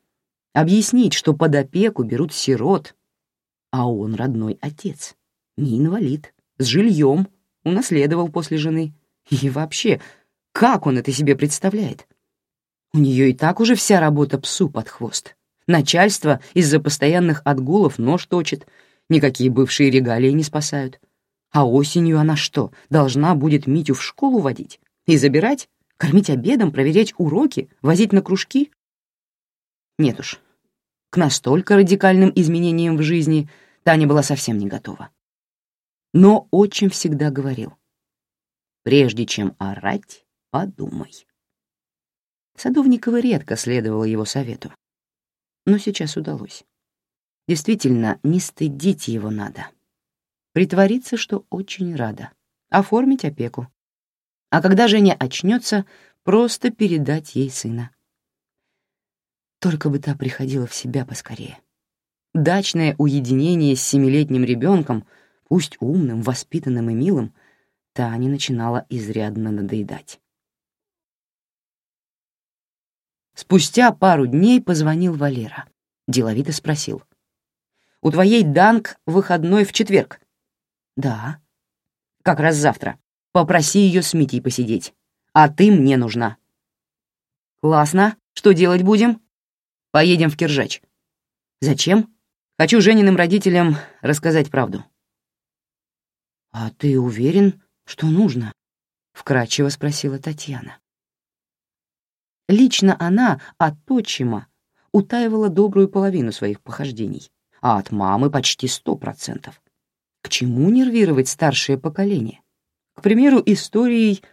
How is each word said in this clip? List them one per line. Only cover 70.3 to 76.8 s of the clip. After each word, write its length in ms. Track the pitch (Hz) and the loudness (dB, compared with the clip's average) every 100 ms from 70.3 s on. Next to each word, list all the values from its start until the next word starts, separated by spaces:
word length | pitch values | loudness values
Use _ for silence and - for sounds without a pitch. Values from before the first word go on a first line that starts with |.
| _ _ _ _ _ _ _ _ _ _ _ _ _ _ _ _ _ _ _ _ _ _ _ _ _ _ _ _ _ _ | _ _ _ _ _ _ _ _ _ _ _ _ _ _ _ _ _ _ _ _ _ _ _ _ _ _ _ _ _ _
Спустя 580 | - - 185 - - 247 | -16 2 2 2 2 2
пару 360 | - 190 160 127 | 4 2 2 2
дней 340 | 139 208 247 | 2 4 4
позвонил 520 | - 165 156 160 180 | 2 -2 0 0 -2
Валера. 540 | 156 143 127 107 - - _ _ _ - | -2 -4 -4 -10 -14 -20 _ _ _ -6
Деловито 460 | 127 113 110 117 | -2 -2 -2 -4
спросил: 500 | 147 151 151 | -6 -6 -6